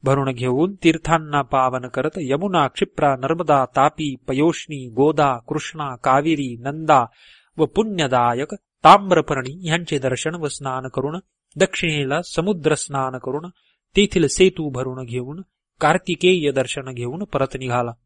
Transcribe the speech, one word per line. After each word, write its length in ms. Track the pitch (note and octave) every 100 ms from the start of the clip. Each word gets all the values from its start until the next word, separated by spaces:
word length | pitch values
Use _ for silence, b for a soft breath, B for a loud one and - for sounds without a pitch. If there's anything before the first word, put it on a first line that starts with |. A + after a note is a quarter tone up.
भरून 300 | - C3+ C3+
घेऊन 420 | B2+ B2+ B2+ F3 G3+
तीर्थांना 580 | E3 D#3+ - E3 D#3 D3
पावन 460 | C3+ C3+ C3 B2+ B2
करत 220 | C3 C#3 F#3+
यमुना, 520 | C#3 C#3+ G3 F3+ C#3
क्षिप्रा, 480 | - G3+ - C#3+ C3
नर्मदा, 480 | C3+ E3 D#3+ C#3+
तापी, 520 | B2+ - C#3 - D#3 B2+ -
पयोष्णी, 600 | C3 D#3 D#3+ - D3 B2+
गोदा, 500 | A2+ C#3+ D#3 C#3+ B2
कृष्णा, 580 | - D3+ - D#3+ C#3+ B2
कावेरी, 600 | - C3+ D3+ D#3 C3+ A#2+
नंदा 480 | B2 D3+ D#3 C#3+ A#2 b b b b -
व 100 | D3+
पुण्यदायक 880 | - A3 F#3+ C#3+ B2 A#2+ A#2+ C#3+
ताम्रपर्णी 1120 | G3+ _ _ D#3 G3 G3 F3 D3+ C#3+ B2+ D#3+ F3
ह्यांचे 300 | E3 E3+ D3
दर्शन 360 | C3 B2+ -
व 140 | F3 D3+
स्नान 400 | - C3+ C3 C3
करून, 300 | - C3+ E3 - _ _ -
दक्षिणेला 680 | F#3 - E3+ D3+ C3+ D3
समुद्र 520 | F3+ - F3 F#3+ D3+
स्नान 440 | D3+ - C#3 C3 C3
करून, 320 | C3 C#3 F3+ _ _ _ _ -
तेथील 300 | G3+ F#3 D3+
सेतू 420 | - F#3+ F3+ D#3
भरून 340 | B2+ C3 B2+
घेऊन, 360 | B2+ B2 B2 D#3+ G3 _ _ _
कार्तिकेय 680 | D3 F3+ - F3 F3+ F#3 D3
दर्शन 400 | C3+ B2+ - C3
घेऊन 280 | B2 A#2+ D#3
परत 340 | G3+ C#3 C3+ C3
निघाला. 320 | B2+ B2 A#2+ A#2